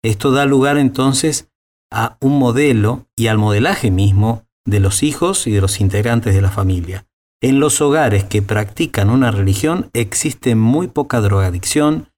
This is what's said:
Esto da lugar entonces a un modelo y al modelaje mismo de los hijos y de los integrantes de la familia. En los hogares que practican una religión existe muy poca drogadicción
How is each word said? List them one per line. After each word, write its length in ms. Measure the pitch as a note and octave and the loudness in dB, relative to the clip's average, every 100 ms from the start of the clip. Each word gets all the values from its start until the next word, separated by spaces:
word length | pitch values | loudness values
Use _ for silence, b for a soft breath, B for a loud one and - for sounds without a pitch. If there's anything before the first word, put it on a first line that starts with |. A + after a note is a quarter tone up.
Esto 280 | A2+ G2+ C#3+ | -4 -2 0
da 140 | C3+ C#3 | 0 2
lugar 320 | C#3 C#3 D3 | 2 2 2
entonces 720 | C3+ C3+ C3+ B2+ D#3+ D3 - _ _ _ _ | 0 0 -2 0 -2 -4 -10 _ _ _ _
a 260 | A#2 A#2 - | -6 -6 -2
un 180 | C3+ C#3+ | 0 2
modelo 680 | B2+ A#2 D3 A2+ G#2+ B2 - - | 2 2 2 2 2 -2 -8 -4
y 120 | A2 | 0
al 100 | G#2+ | 2
modelaje 540 | G#2+ G#2 D3 G3 G#2+ | 2 2 0 0 0
mismo 540 | F#2 G2+ G2 A2 A2+ _ _ - | 2 2 2 2 -2 _ _ -2
de 140 | G2+ | 0
los 240 | G2 - | 0 0
hijos 440 | D3+ D3 F3 F#3+ A#2+ | -2 0 -2 -2 -2
y 40 | |
de 100 | G#2 | 0
los 200 | F#2+ - | 0 0
integrantes 520 | G2 G#2 A2+ A#2 G#2+ | 0 0 0 -2 2
de 80 | G2 | 2
la 80 | G2 | 2
familia. 560 | - F#2+ F#2 F2 F#2+ - _ _ _ | 0 -2 -2 -6 -12 -16 _ _ _
En 180 | B2+ C3+ | 0 2
los 220 | D3 - | 2 2
hogares 420 | D3 D3+ C3+ G2+ | 0 2 2 0
que 180 | G2 G#2+ | 0 -4
practican 680 | G2+ G#2+ G#2 - - - G2+ | -2 -4 -4 -6 -4 0 2
una 200 | B2+ B2 | 2 2
religión 600 | G#2 G2 G2 D3+ E3+ - | 0 0 0 -2 -2 -4
existe 640 | - G#2+ - D#3 - B2+ A2+ | -6 -4 -4 -6 -4 0 2
muy 320 | A2+ C#3+ F3+ | 2 0 -2
poca 320 | - C#3+ B2 | -4 -2 -2
drogadicción 880 | G2+ G2 F#2+ F2+ - D3 D3+ D3+ - | 0 0 0 -4 -4 0 0 -2 -6